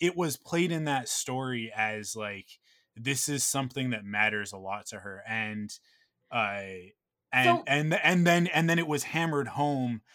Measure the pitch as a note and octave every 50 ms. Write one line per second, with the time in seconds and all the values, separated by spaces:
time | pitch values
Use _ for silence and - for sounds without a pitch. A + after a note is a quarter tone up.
0 | E3+ F3 F3 E3+ F3 D#3 C3 - _ - E3+ E3+ F3 F3 E3+ D#3+ D#3 D3 C#3 C3+
1 | A#2+ - - - - - B2+ C3 C3+ C3 B2 A#2 A2+ A2+ G#2+ A2 A2 G#2+ G#2+ G#2+
2 | G#2 - - A2 G#2+ G#2 G2+ G2 - - - - _ _ _ _ _ _ _ A#2
3 | A#2 C3+ C#3 C3 - - C#3+ C3 - - - C#3 C3+ B2+ - C#3 C3 B2+ A#2 G#2+
4 | G2+ G2+ G#2 G#2 G#2+ G#2+ G#2+ G#2 G2+ F#2+ G2+ G2 F#2+ F#2+ G2 G#2 F#2+ - A2 G2
5 | F#2 G2+ F#2+ G2 - A#2 A2 A2 A2 G#2+ G#2+ G#2+ G#2 G#2 - - _ _ _ _
6 | _ _ _ _ _ _ - A#2+ G#2+ G2+ G2+ G2+ G2 F#2+ F#2+ F#2 F2+ F#2 - _
7 | _ _ _ _ _ _ - B2+ B2+ B2 - - - C#3 C#3 C#3+ D3+ D#3 E3+ G3+
8 | D3+ D#3 F#3 F3+ E3+ E3+ E3+ F3 E3+ F#3 D#3+ D#3 E3 E3 E3 E3+ E3 D3+ D3+ C#3+
9 | - - - E3 E3 E3 D3+ C#3+ C3+ A2 - C3+ D3 D3 C#3+ C3+ B2+ B2 A#2 A2
10 | - _ _